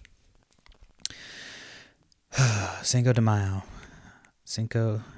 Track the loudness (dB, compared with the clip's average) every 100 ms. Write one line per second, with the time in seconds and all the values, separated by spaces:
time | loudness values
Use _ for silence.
0 | -20 _ _ _ _ _ _ -20 -20 _
1 | -14 -12 -18 -18 -18 -18 -20 -20 -20 _
2 | _ _ _ 2 2 2 -4 -6 0 2
3 | 4 4 4 4 2 -2 -8 -18 -20 -20
4 | -20 -20 _ _ -10 -6 -2 0 0 -2
5 | -6